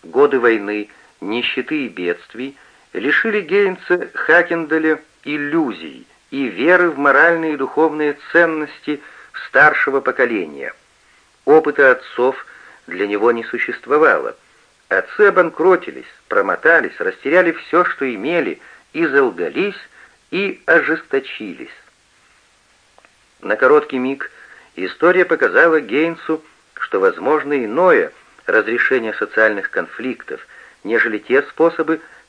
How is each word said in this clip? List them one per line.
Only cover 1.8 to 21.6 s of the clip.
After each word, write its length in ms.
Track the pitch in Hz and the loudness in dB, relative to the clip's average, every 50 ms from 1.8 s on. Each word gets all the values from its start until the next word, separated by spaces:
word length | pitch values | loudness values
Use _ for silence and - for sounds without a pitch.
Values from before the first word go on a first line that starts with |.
| 135 | -6
и 40 | 110 | -8
бедствий 680 | 85 - 90 87 87 - - _ - 110 127 139 139 _ _ _ _ _ _ _ _ | -8 -6 -6 -6 -6 -6 -10 _ -14 -12 -12 -12 -14 _ _ _ _ _ _ _ _
лишили 480 | 180 104 139 151 - - 226 208 208 | -6 -2 0 0 0 0 0 -2 -4
Гейнса 680 | 185 151 180 202 202 190 185 - - - 180 180 - - - | -4 0 0 2 2 0 -2 -6 -2 -2 -2 -2 -2 -8 -10
Хакендаля 880 | - - - 160 175 170 175 175 165 165 147 160 160 160 160 156 147 - _ _ _ _ | -8 0 2 2 2 2 2 -2 -4 -2 -2 -2 0 0 0 -2 -2 -6 _ _ _ _
иллюзий 840 | 139 147 151 147 143 147 170 160 123 101 80 82 78 65 64 - _ _ _ _ _ | -8 -6 -6 -6 -2 -2 -2 -2 -2 -4 -8 -12 -18 -18 -20 -20 _ _ _ _ _
и 140 | - 135 139 | -6 -6 -4
веры 440 | 117 92 87 123 160 180 180 180 170 | -4 -4 -2 2 2 4 4 2 0
в 80 | 151 | -2
моральные 560 | 135 143 143 135 139 156 170 170 165 160 160 151 | 0 2 4 4 6 6 4 2 0 -2 -4 -4
и 40 | |
духовные 600 | 143 135 127 - 147 160 160 151 151 151 147 143 - - - | -4 -6 -4 0 0 0 0 0 -2 -4 -4 -4 -6 -12 0
ценности 680 | - 170 175 165 160 156 151 143 - - _ - 151 139 - - - - - - - - - | 2 2 2 4 0 -4 -8 -10 -12 -12 _ -8 -8 -8 -8 -20 -20 -20 -20 -20 -18 -18 -16
старшего 520 | - - 135 147 151 147 - - - 135 135 | -2 2 4 4 4 4 2 -2 0 0 0
поколения. 760 | 135 131 123 - 131 120 117 101 85 76 71 69 67 - - _ _ _ _ _ _ _ _ _ _ _ _ _ _ | -2 -2 0 0 -2 0 0 -4 -6 -6 -10 -12 -14 -14 -14 _ _ _ _ _ _ _ _ _ _ _ _ _ _
Опыта 460 | - 147 156 156 151 143 - 139 131 | 6 6 6 6 2 0 4 4 4
отцов 540 | 127 127 - - - - 123 131 127 - - - - - - - - _ _ | 4 2 -2 -12 -4 -2 0 0 -2 -4 -14 -20 -20 -20 -20 -20 -20 _ _
для 200 | - - 90 101 | -16 -6 -6 -4
него 240 | 101 104 104 104 120 | -4 -2 0 2 2
не 120 | 117 117 113 | 2 0 -4
существовало. 920 | - - 117 - - 113 - - 117 135 151 156 143 98 78 65 57 - _ _ _ _ _ _ _ _ _ _ _ | -8 -6 -6 -6 -6 -6 -10 -4 -2 2 4 4 4 4 2 -2 -6 -10 _ _ _ _ _ _ _ _ _ _ _
Отцы 320 | 95 95 - - - - | -2 -2 -2 -4 0 2
обанкротились, 840 | 208 202 175 185 175 165 - - 160 185 185 170 - - - - - - _ _ _ | 2 4 4 4 0 0 0 0 2 4 4 2 0 -8 -16 -16 -20 -20 _ _ _
промотались, 720 | _ - 101 98 98 87 - - 156 170 160 123 87 - - | _ -2 -2 0 0 -4 0 2 2 4 4 2 -2 -8 -6
растеряли 520 | 87 92 - - - 135 151 180 185 170 | -6 -6 -6 -6 -6 0 2 2 2 2
все, 320 | 160 160 - - - 175 180 | -2 -4 -8 -2 0 0 0
что 260 | 170 - - 139 131 117 | 0 -2 -4 -6 -6 -6
имели, 460 | 98 101 143 175 170 139 95 73 - - - - - _ _ _ | -6 -6 -4 -2 -2 -2 -4 -8 -10 -14 -20 -20 -20 _ _ _
и 120 | 151 170 | -4 -4
залгались, 720 | 151 135 139 135 120 90 82 87 78 - 139 185 202 185 - - - _ - - _ _ _ _ _ | 2 2 2 2 2 0 -4 -8 -6 -4 -4 -4 -4 -6 -10 -20 -20 _ -20 -20 _ _ _ _ _
и 300 | - 180 202 196 - - _ | -6 -4 -4 -4 -6 -8 _
ожесточились. 1040 | - 160 165 143 - 160 160 - _ 139 135 127 - - - 110 101 82 78 | 2 2 2 2 0 -4 -6 -6 _ -4 -4 -4 -6 -14 -12 -12 -12 -12 -14